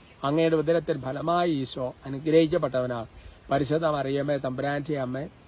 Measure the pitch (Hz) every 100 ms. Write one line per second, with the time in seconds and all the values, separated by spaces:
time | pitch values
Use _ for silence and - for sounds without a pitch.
0 | - - 139 156 165 160 151 170 160 147
1 | 131 139 156 175 175 143 131 - 127 -
2 | 135 135 156 160 160 175 143 131 123 120
3 | 110 - - - - 139 139 156 160 147
4 | 135 139 143 143 135 127 139 143 143 147
5 | 127 135 - -